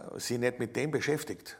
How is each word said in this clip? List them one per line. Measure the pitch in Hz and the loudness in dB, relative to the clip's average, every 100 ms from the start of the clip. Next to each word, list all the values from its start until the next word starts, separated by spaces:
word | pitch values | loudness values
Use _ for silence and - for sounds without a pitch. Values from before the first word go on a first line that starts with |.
| - - | -10 -6
sich | - 120 | -2 2
nicht | 123 123 | 4 2
mit | 117 120 | 0 0
dem | 151 | 2
beschäftigt, | 135 143 151 - 92 - | 2 2 0 -2 -8 -12